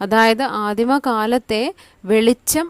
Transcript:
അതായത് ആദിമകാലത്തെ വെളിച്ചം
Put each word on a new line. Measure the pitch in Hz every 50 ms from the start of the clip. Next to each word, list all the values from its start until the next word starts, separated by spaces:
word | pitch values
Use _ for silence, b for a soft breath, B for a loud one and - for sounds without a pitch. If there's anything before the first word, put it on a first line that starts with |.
അതായത് | 202 190 214 226 226 226 226 220 269
ആദിമകാലത്തെ | - - 214 208 208 208 208 233 247 269 285 - 269 226 214 214 220 240 254 - - 220 214 240 320 381 b b b b b -
വെളിച്ചം | 185 214 220 226 233 247 - - - - 311 339